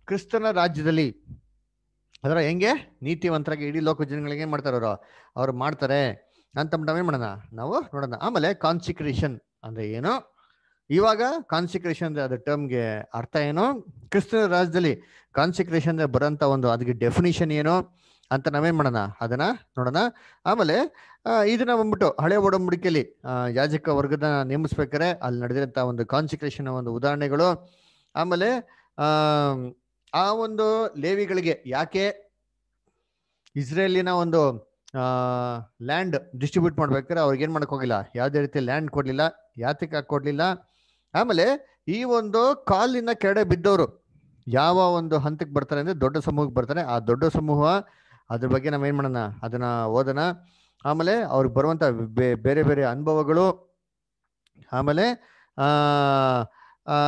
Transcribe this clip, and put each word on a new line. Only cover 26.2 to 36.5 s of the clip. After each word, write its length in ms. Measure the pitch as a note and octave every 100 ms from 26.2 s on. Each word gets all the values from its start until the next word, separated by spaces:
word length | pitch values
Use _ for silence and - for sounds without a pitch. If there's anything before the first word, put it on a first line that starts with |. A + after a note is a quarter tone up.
| D#3 D3+ D3 - C3+
ಒಂದು 260 | B2+ A#2+
ಉದಾಹರಣೆಗಳು. 800 | A#2 C#3 D3 C#3+ C#3+ F3+ E3+ - _ _ _ _ D3
ಆಮೇಲೆ, 320 | F3 F3 G#3 B3+ A#3 _ _ -
ಆ, 60 | D3 D3+ D3+ D3 C#3+ C3+ B2 - _ _ _
ಆ 180 | D3+ G3
ಒಂದು 600 | A3 A3+ G#3+ G#3+ A3 A3 D3
ಲೇವಿಗಳಿಗೆ 640 | D#3 G3 G3 F#3 E3 D3 B2+
ಯಾಕೆ 640 | C3 E3 F#3+ G3+ G3+ - _ _ _ _ _ _ _ _ _ _ _ _ C#3+
ಇಸ್ರೇಲಿನ 520 | C3 D#3+ F#3+ F#3 F#3
ಒಂದು, 640 | F3+ E3+ D#3+ C#3+ A2+ - _ _
ಆ, 80 | C3+ B2+ B2+ B2+ B2 B2 A#2 A2 -
ಲ್ಯಾಂಡ್ 340 | A#2+ D#3+ F#3 C#3+ - B2+
ಡಿಸ್ಟ್ರಿಬ್ಯೂಟ್ 380 | C#3+